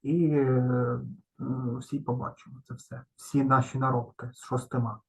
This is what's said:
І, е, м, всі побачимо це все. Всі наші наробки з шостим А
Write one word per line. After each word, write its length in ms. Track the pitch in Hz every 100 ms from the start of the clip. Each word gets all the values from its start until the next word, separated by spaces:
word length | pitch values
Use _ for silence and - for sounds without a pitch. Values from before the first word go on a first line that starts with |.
І, 280 | 139 170 160
е, 720 | 147 135 127 123 123 120 123 127 - _ _
м, 360 | 127 131 123 123
всі 220 | - 139
побачимо 560 | 131 123 - - - - _
це 80 |
все. 280 | 120 - 123 - _
Всі 280 | - 143
наші 360 | 135 131 123 131
наробки 500 | 131 123 117 - 123
з 60 | -
шостим 480 | - 123 - 131 117
А 120 | -